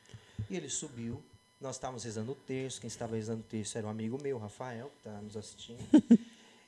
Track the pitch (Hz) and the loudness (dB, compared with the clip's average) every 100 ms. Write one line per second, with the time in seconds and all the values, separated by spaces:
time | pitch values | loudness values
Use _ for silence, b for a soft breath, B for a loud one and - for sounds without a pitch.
0 | B B B B 107 185 143 - 151 120 | B B B B -4 -4 -2 -4 -4 -4
1 | 117 107 - - - - 135 131 131 123 | -4 -6 -10 -20 -20 -10 -6 -4 -4 -4
2 | 117 107 110 135 - 131 131 - 117 - | -4 -2 -2 -4 -4 -2 -2 -4 -8 -4
3 | 117 113 107 113 107 110 104 120 107 110 | -2 0 0 -4 -2 -4 -2 -2 -2 -2
4 | 110 135 143 123 104 - 127 113 139 - | -2 -2 -2 -2 -4 -6 -6 -6 -10 -12
5 | 110 104 104 107 - - - - 107 294 | -12 -10 -8 -8 -10 -12 -14 -12 8 8
6 | - 233 B B B B | 10 8 B B B B